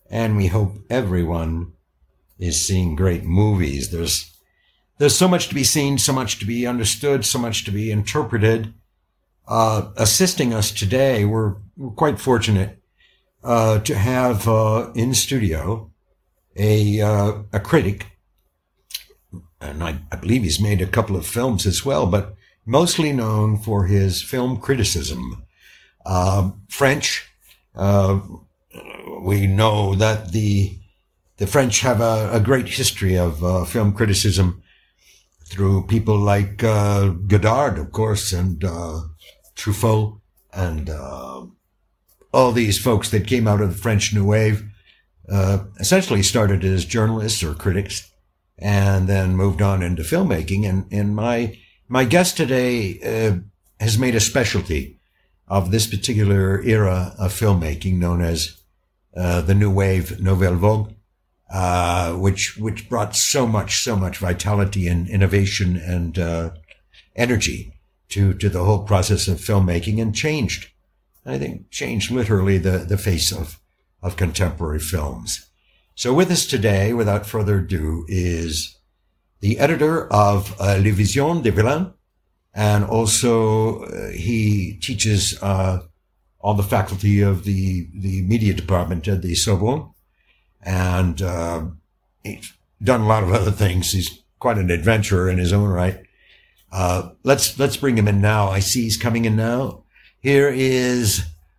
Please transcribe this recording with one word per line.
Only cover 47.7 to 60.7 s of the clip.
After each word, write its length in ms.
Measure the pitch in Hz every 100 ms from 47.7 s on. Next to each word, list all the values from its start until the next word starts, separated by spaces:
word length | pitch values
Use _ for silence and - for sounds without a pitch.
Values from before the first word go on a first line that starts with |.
| 90 101 - - _ _ _ _ -
and 500 | 101 101 98 95 92
then 260 | 98 92
moved 280 | 92 98 82
on 200 | 101 95
into 200 | 87 87
filmmaking. 640 | 76 170 185 82 80 98 101
And, 180 | 95 92
and 240 | 104 101 104
my, 420 | 120 120 113 - _ _ -
my 120 | 127
guest 320 | 123 170 175 -
today, 640 | 139 127 123 120 95 -
uh, 360 | 120 110 110 87 95 _ _ -
has 160 | 110 110
made 160 | 127
a 60 | 113
specialty 800 | - 135 110 98 87 76 71 - _ _ _ _ -
of 240 | 98 87
this 160 | 110 107
particular 760 | 101 - 107 101 98 95 98
era 540 | 123 110 98 92 92 -
of 140 | 95
filmmaking 640 | - 107 95 78 80 92
known 280 | 90 87 87
as, 380 | 85 82 78 - _ _ _ _ _ 87
uh, 240 | 90 87
the 160 | 82 101
New 160 | 104
Wave, 480 | 98 98 95 76 -
Nouvelle 340 | 95 92 92
Vague, 400 | 87 104